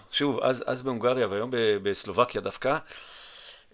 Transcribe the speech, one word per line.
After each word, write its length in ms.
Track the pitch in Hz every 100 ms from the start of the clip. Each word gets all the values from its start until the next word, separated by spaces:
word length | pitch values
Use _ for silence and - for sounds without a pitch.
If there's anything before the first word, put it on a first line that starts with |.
| -
שוב, 280 | - 143 117
אז, 240 | 127 123 -
אז 140 | 127
בהונגריה 460 | 131 120 120 127 107
והיום 240 | 101 123
ב-, 260 | 123 110 101
בסלובקיה 580 | 98 95 - 92 123 107
דווקא, 360 | 95 - 127 156 - - - - - - - - _